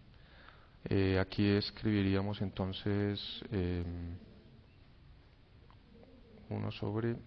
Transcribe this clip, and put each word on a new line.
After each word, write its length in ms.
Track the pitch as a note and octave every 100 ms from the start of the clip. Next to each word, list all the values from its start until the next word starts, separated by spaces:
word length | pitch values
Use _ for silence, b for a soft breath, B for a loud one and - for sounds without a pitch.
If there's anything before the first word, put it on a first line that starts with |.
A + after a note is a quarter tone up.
| - B B B B B B B
Eh, 340 | - G2 F#2+ F#2
aquí 260 | F#2+ - G2+
escribiríamos 920 | G2+ - - A2 G#2 G2 G2 G2+ G2+
entonces, 800 | F#2+ - F#2+ F#2 G#2 G2+ G2+ G2+ - - -
em, 680 | G2 F2 F2+ F2 F2 F2 F#2 - - - - - - - - - - - - - - - - - - - - - - -
uno 240 | G#2 G#2+
sobre 440 | G#2+ G#2+ G#2+ A#2 A#2